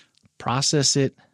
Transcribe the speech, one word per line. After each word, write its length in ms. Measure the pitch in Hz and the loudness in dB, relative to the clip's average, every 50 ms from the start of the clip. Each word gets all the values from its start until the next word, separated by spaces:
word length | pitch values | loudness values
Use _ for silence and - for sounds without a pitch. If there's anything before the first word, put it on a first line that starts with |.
| - _ _ _ _ _ _ - | -20 _ _ _ _ _ _ -12
process 580 | - 120 120 135 139 - 160 147 135 - - | -6 -4 -2 -2 0 0 0 2 2 2 2
it, 200 | 143 135 131 - _ _ _ | 2 0 0 -2 _ _ _